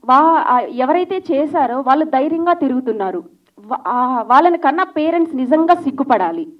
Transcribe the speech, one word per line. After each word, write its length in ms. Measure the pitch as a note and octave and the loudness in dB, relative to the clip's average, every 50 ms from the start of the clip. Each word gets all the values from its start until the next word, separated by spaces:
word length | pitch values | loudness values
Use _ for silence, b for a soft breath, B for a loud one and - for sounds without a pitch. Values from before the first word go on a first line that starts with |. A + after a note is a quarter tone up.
| - | 2
వా-, 380 | A#3 B3+ C#4 D#4 D#4+ E4 D#4 - | 4 4 6 6 6 4 2 2
ఆ 160 | - B3+ B3 | 2 0 0
ఎవరైతే 640 | A3+ - - A#3+ B3+ C4 D4+ F4+ F4+ F4+ G4 F#4 F#4 - | 0 -2 -4 -4 0 0 0 0 0 -2 -4 -8 -4 -2
చేశారో 500 | D4 C4+ D4+ D4 D4 E4+ C#4 A#3+ A#3+ C4 | -2 -2 0 0 0 0 0 0 -2 -4
వాళ్ళు 240 | C#4 B3 C4 D4+ D#4 | 0 0 2 2 0
ధైర్యంగా 480 | D#4 - C4 C4+ D#4 E4 E4 E4+ F4 F4 | 0 0 0 0 0 -2 -2 0 0 0
తిరుగుతున్నారు. 720 | E4+ E4 C4+ B3+ B3+ B3+ A#3+ A3 G#3+ G4 F#3+ - F4 - - _ _ _ _ _ - | 0 0 -2 -2 -2 -2 -4 -4 -4 -4 -6 -6 -8 -10 -12 _ _ _ _ _ -20
వా-, 200 | G#3 G#3 B3+ - - - | -12 -10 -10 -8 -4 -4
ఆ 340 | A#3 B3 B3+ B3 C4 A#3+ | -2 -2 -2 -2 -2 -4
వాళ్ళని 360 | A3 G#3 B3 C4+ E4 F4+ F4 E4+ | 0 2 4 4 4 4 2 2
కన్నా 260 | E4+ C#4 C#4 E4+ F#4 | 0 0 0 0 -2
పేరెంట్స్ 520 | F#4 - D#4 D4+ D#4+ E4 F4 E4 E4 D#4 | -4 -2 -2 -2 0 0 0 -2 -2 -2
నిజంగా 400 | C4 C4 B3 D4 D#4 D#4+ E4 F4+ | -6 -2 0 2 2 4 2 2
సిగ్గుపడాలి. 720 | F4 E4+ C#4 G3+ - C#4 C#4 B3 G#3 F#3 E3 E3+ E3+ D#3+ - - | 2 0 -6 -4 -4 0 0 0 0 0 -2 -4 -6 -10 -10 -14